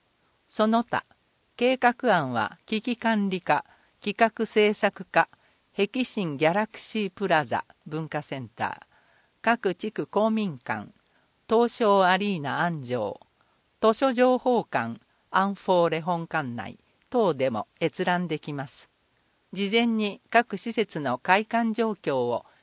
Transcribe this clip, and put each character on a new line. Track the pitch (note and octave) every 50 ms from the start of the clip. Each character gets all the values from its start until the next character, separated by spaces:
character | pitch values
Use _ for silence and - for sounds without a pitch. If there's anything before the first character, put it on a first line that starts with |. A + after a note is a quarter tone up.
| _ _ _ _ _ _ _ _ _ _
そ | - - G#3+ A3
の | A3 A#3 A#3
他、 | - - A2 - _ _ _ _ _ _ _ _ _ _
計 | - A#3+ B3+ C4 B3+
画 | - A#3+ A#3+ - - A#3+ G3
案 | E3+ C#3+ B2+ B2
は | A2+ G#2+ - - - _
危 | - A3 G#3+
機 | - B3 A#3+ -
管 | - A3+ A3+ G#3 G3+ G3
理 | F#3 F3+
課、 | - - D3+ C3+ - _ _ _ _ _ _ _ -
企 | G#3 G3 -
画 | A3+ A3 - - A3+
政 | - - A3 G#3 G#3 G#3 -
策 | - G3+ - - G3
課、 | _ - E3 E3 - _ _ _ _ _ _ _ _
碧 | _ - G3+ G#3 - B3 B3+
新 | - - A3 F#3 D#3+ C#3+ B2+
ギ | D#3
ャ | D#3 F3
ラ | G3+ G#3+ -
ク | - -
シ | - - - A3 G#3 F#3
ー |
プ | - - G#3 F3+
ラ | E3+ D#3 C#3+
ザ、 | A2+ A#2 G2+ - _ _ _ - D#3+
文 | D3+ D#3 D#3+ D3
化 | - D3+
セ | C#3+ - D3 C3+
ン | B2+ G#2+
タ | _ - A2 G2 - -
ー、 | - _ _ _ _ _ _ _ _ _ _ _
各 | - A3+ A#3 A#3 - F#3+ E3+
地 | - - G#3+
区 | - - D3+
公 | - - G3+ G#3+ A3
民 | A3 A3 G#3 F#3+ D3 B2
館、 | - - A2+ G#2+ G2+ - - _ _ _ _ _ _ _ _ _ _ -
東 | A3+ A3+ A#3+ A#3 -
証 | - A#3+ G#3 G3+ G3 F#3+
ア | F3+ F#3 F#3
リ | G3+ G3+ G3 E3
ー |
ナ | C#3+ C3+ B2 C#3
安 | D#3+ F3 E3+ D3+ C3
城、 | A#2+ B2 B2 G#2+ G2 - - - _ _ _ _ _ _ _ _ _ _ -
図 | - A3 A3
書 | - C4+ C4+ A#3+
情 | A#3 B3+ B3+ B3+ A#3+
報 | - B3+ B3 A3 E3+
館、 | - - C3 A#2 A2+ A#2 - _ _ _ _ _ _
ア | - F#3 F#3+
ン | G3+ G3+
フ | - - -
ォ | F#3 F3 E3+ E3
ー |
レ | D#3 D#3+
本 | D#3 F3+ F3 E3+ E3 -
館 | - D#3+ C#3+ B2
内 | A#2+ A#2 G2 F#2+ F#2 - _ _ _ _ _ -
等 | - B3 A3 F3+ D3+
で | B2+ C3 C3
も | A#2 G#2 - _ _ -
閲 | F3 D#3 - - F3+
覧 | F3+ F3+ F3 F3+ D#3+
で | D#3 D3
き | - - D3
ま | C#3 C3 B2+
す。 | - - - _ _ _ _ _ _ _ _ _ _ _ _ _
事 | - F3+ G3+ G3
前 | G#3 A#3 A#3 A#3+
に | A3+ G#3+ G#3+ G3+ F#3+ - _ -
各 | - A#3 A#3 - G#3 F#3+
施 | - A#3 A3+
設 | - G#3 - - E3
の | C#3+ C3 B2 -
開 | - - F#3 G3+ A3
館 | - - A#3 A#3 A3+ G#3+
状 | A3+ A3+ A3 G#3
況 | - - E3 C#3 C3
を | A#2+ A#2+ A#2+ - - _ _ _